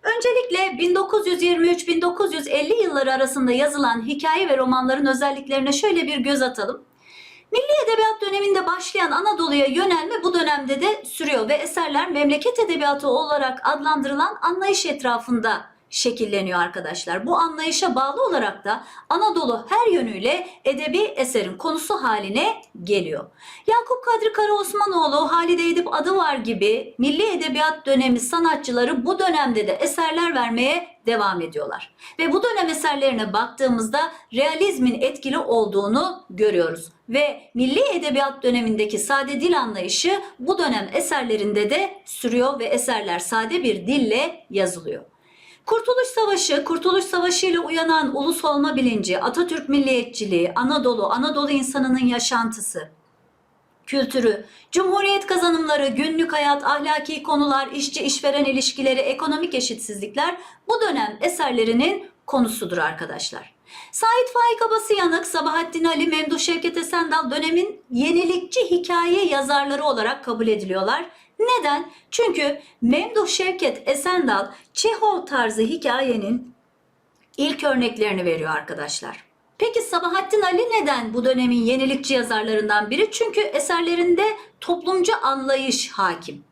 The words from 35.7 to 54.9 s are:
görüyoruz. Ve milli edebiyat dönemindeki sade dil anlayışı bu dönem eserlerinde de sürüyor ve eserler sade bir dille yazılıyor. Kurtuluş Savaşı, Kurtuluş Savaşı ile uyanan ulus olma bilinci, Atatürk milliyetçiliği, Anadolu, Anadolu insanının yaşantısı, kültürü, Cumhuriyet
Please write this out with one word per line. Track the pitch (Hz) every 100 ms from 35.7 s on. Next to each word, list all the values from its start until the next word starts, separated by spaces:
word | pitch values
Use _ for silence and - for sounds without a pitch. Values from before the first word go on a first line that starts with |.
| 196 202 240 370 370 -
görüyoruz. | 180 214 185 165 165 - _ -
Ve | 254 294 - -
milli | 233 254 311 554
edebiyat | 349 294 269 277 269
dönemindeki | 254 240 226 214 214 214
sade | - 277 269 285
dil | 349 320
anlayışı | 240 196 180 - 339 392 - -
bu | 254 381
dönem | 302 220 196
eserlerinde | - - 294 240 214 208 208 208
de | 302 392 392 -
sürüyor | - 240 240 254 285
ve | 233
eserler | 240 - 226 196 175
sade | - 220 226 349
bir | 254 196 175
dille | 285 226 226 320 - _
yazılıyor. | 196 185 170 160 - - _ _ _ - - -
Kurtuluş | 453 453 494 494
Savaşı, | - 427 381 - 285
Kurtuluş | 285 339 - 392 359
Savaşı | 359 349 349 370
ile | 339
uyanan | 320 330 330 320 277 269
ulus | 285 330 311
olma | 285 294 269
bilinci, | 254 214 180 180
Atatürk | - 294 349 320 -
milliyetçiliği, | 285 269 254 240 - 208 180 175 180
Anadolu, | 254 294 247 220 196
Anadolu | 240 294 285 285
insanının | 277 262 277 262 254 247
yaşantısı, | 240 233 240 226 220 - 170 156 _ _ _ _ _ _ _ _ _ -
kültürü, | 277 262 269 226 208 - - _
Cumhuriyet | 349 381